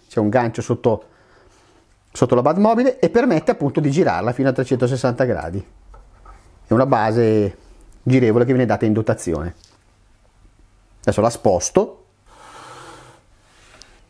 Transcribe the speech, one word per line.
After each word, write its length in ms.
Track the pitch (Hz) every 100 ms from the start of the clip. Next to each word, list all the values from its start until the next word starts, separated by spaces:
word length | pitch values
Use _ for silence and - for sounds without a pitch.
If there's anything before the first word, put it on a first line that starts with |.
| _
c'è 120 | -
un 100 | 104
gancio 320 | 123 117 113
sotto, 440 | 107 117 120 107 - _ _ _ _ _ _ _ _ _ _
sotto 240 | - 123 123
la 80 |
Batmobile 560 | 139 175 214 233 262 -
e 100 | 165
permette 400 | 233 254 330 -
appunto 300 | - 139 160
di 100 | 147
girarla 440 | 143 143 85 107
fino 160 | 123 135
a 20 |
trecentosessanta 720 | 127 131 123 123 131 127 123
gradi. 420 | 127 90 82 95 - - - - - - - - - _ -
È 60 |
una 120 | 113 135
base 720 | 120 110 117 113 107 98 - - - - -
girevole 420 | 127 131 117 117 123
che 60 |
viene 160 | 127 117
data 180 | 104 113
in 80 |
dotazione. 640 | 107 107 98 - 78 85 - - _ _ _ _ _ _ _ _ _ _ _ _ _
Adesso 200 | - 104
la 80 | 113
sposto. 760 | - 110 90 - 185 233 - _ _ _ - - - - - - - - - _ _ _ _ - - - - _